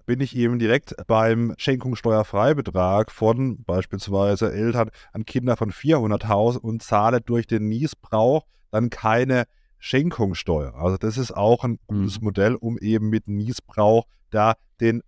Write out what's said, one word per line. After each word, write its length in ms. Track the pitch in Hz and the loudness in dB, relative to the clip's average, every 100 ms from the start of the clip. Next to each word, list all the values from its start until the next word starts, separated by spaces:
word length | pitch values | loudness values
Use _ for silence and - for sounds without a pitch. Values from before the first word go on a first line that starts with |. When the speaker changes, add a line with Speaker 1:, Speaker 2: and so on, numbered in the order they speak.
| - | -4
Speaker 1:
bin 140 | 123 | -2
ich 140 | 135 | -2
eben 240 | 127 117 120 | 0 0 2
direkt 380 | 110 131 - - - | 2 0 -2 -10 0
beim 480 | 110 113 113 117 - | 2 4 2 0 -2
Schenkungssteuerfreibetrag 1500 | - 127 127 117 117 110 104 101 120 151 107 92 90 101 110 | -2 -2 -2 -4 0 0 0 2 2 2 -2 0 2 2 0
von 500 | - 110 120 131 107 | 0 0 2 -2 -6
beispielsweise 920 | - 90 - 98 - 98 101 101 110 | -4 -4 -4 -8 -4 0 0 2 0
Eltern 380 | 98 113 120 107 - - | -2 -2 0 -4 -6 -16
an 120 | 110 107 | -12 -6
Kinder 300 | 123 123 117 | -4 0 -2
von 140 | 110 | -2
vierhunderttausend 920 | - 143 156 110 107 110 101 113 123 | -4 0 2 2 -2 0 2 2 0
und 180 | 113 113 | -6 -8
zahle 380 | - 104 110 120 | -2 2 2 2
durch 260 | - 120 113 | 0 -4 0
den 220 | 113 107 | -2 -2
Niesbrauch 760 | 113 151 - - 110 117 151 - _ _ | -2 -4 -8 -4 2 2 2 -2 _ _
dann 180 | 107 120 | -2 -2
keine 540 | - 110 117 131 127 117 _ _ _ | -2 0 0 2 0 -2 _ _ _
Schenkungssteuer. 960 | - 131 165 - 101 87 - 78 69 | -2 0 0 0 -2 -2 -2 -2 -4
Also 220 | 62 87 95 | -4 -2 -2
das 220 | 110 113 | -2 -4
ist 120 | 123 | -6
auch 320 | - 104 120 | 0 2 2
ein 160 | 123 113 - | 0 -6 -6
gutes 340 | 104 98 98 | -4 -4 -4
Speaker 2:
Mhm. 40 | |
Speaker 1:
Modell, 300 | 107 101 104 | -4 0 2
um 240 | 127 117 117 | 0 -4 -4
eben 320 | 104 110 107 | -2 0 0
mit 180 | 107 - | -2 -4
Niesbrauch 800 | 101 107 123 - - 104 113 - _ _ | -6 -6 -8 -8 0 4 4 0 _ _
da 240 | 107 107 110 _ - | 0 2 0 _ -2
den 220 | 117 117 | 0 0